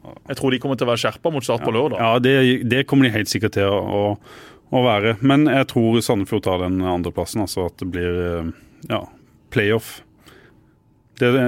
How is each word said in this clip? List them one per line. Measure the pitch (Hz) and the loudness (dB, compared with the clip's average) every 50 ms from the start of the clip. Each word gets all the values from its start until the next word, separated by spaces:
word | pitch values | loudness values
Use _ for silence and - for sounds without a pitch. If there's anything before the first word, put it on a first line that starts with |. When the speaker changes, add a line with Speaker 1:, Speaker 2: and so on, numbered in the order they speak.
| - - - - _ - | -20 -20 -20 -20 _ -10
Speaker 1:
Jeg | 135 - | -8 -4
tror | - 135 | -2 0
de | 127 127 | 0 0
kommer | - 139 135 113 | -2 -4 -2 -2
til | 143 | 0
å | 120 120 | 0 0
være | 113 - | 0 -2
skjerpa | 113 - - - 170 | -4 -4 -2 -4 -4
mot | 160 139 - | -4 -2 -2
Start | - 120 117 | -2 -2 -2
på | - - 110 | -2 -2 0
Speaker 2:
Ja. | |
Speaker 1:
lørdag. | 113 139 151 120 - | 0 0 0 -2 0
Speaker 2:
Ja, | 117 113 113 127 | 2 2 2 4
det, | 123 131 135 135 131 127 127 120 120 120 | 4 4 4 6 4 4 2 2 0 0
det | 120 131 135 | 0 0 0
kommer | - - 139 135 | 2 4 4 4
de | 123 | 4
helt | 107 107 104 - | 2 0 -2 -2
sikkert | - 104 98 104 - | -4 -2 -2 -2 0
til | 101 98 98 | 0 0 0
å, | 101 98 92 | 0 0 -2
å, | 98 98 101 101 104 104 104 - - - - - - - - _ _ - | -2 -2 0 0 0 -2 -4 -8 -18 -20 -20 -20 -20 -20 -20 _ _ 0
å | 131 123 | 2 2
være. | 123 110 104 101 113 113 101 | 4 2 2 2 0 -2 0
Men | 131 135 139 143 151 | 2 2 4 4 4
jeg | 151 123 135 131 - | 4 4 2 0 0
tror | - 127 113 113 113 120 | 0 2 2 4 2 2
Sandefjord | 107 - 127 101 95 - - 104 - | 2 2 0 0 0 -2 -4 -2 0
tar | 98 92 90 | 0 -2 0
den | 90 90 92 92 | 0 -2 -2 -2
andreplassen, | 92 92 90 87 87 87 - - 87 - - 110 104 | -2 -2 -2 -2 -4 -4 -4 -6 -6 -6 -4 -6 -6
altså | 90 - - 92 | -4 -4 -6 -6
at | 85 - | -6 -6
det | - 95 90 | -8 -10 -8
blir, | 85 90 87 87 87 | -6 -4 -4 -4 -2
eh, | 90 90 87 85 85 82 82 85 - - _ _ - - - | -2 -4 -4 -4 -6 -6 -8 -10 -12 -18 _ _ -20 -10 -8
ja, | 113 101 90 - - - _ _ _ _ _ _ | -8 -8 -8 -10 -18 -20 _ _ _ _ _ _
playoff. | - 123 104 101 110 113 - - - - - _ _ _ _ - - - _ _ _ _ _ _ _ _ _ _ _ _ _ _ _ - | -2 -2 0 2 0 -2 -2 -6 -16 -20 -20 _ _ _ _ -20 -20 -20 _ _ _ _ _ _ _ _ _ _ _ _ _ _ _ 0
Det, | 127 123 123 135 123 | 2 2 2 2 2